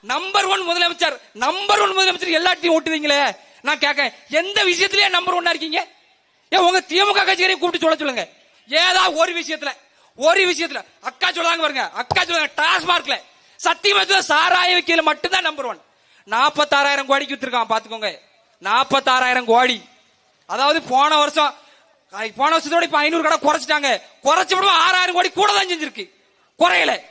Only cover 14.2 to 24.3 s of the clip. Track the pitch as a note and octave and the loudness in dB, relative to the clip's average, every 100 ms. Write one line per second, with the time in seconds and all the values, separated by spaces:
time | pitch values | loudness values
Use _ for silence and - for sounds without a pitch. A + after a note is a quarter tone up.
14.2 | - D4+ E4+ F4+ F4+ F4+ E4+ E4 D#4 D4+ | 2 2 2 2 2 0 0 0 2 -2
15.2 | F4 F#4 E4+ D4+ B3+ F#3 _ _ _ _ | -2 -2 -2 -6 -10 -10 _ _ _ _
16.2 | - A3 C#4+ D4 D4 C#4+ C#4+ C#4+ C4+ C4+ | -6 0 0 2 2 2 2 0 0 -2
17.2 | C#4+ C4 B3+ A#3+ A3+ A3 A3 A3+ G#3+ D#3 | 0 -8 -4 -4 -2 -4 -4 -8 -8 -8
18.2 | _ _ _ _ F#3 A#3 C4+ C#4 C4+ B3+ | _ _ _ _ -2 0 2 0 2 2
19.2 | B3+ B3 A#3+ A3+ B3+ A3+ - _ _ _ | 2 0 2 2 4 0 -8 _ _ _
20.2 | _ _ _ G3+ C#4 D#4+ B3 B3+ C#4+ D4+ | _ _ _ -2 0 0 0 2 2 2
21.2 | D4 D4+ D4 - - _ _ _ _ F#3+ | 2 2 0 -2 -20 _ _ _ _ -12
22.2 | A3 G#3 C#4+ E4 D#4 E4+ E4+ D4+ D4 E4 | -12 -2 0 0 0 -2 0 0 0 0
23.2 | D#4 E4 D4 D4+ - D4+ C#4+ A3+ - _ | 0 0 0 -2 0 -2 0 -4 -6 _
24.2 | C4 | 0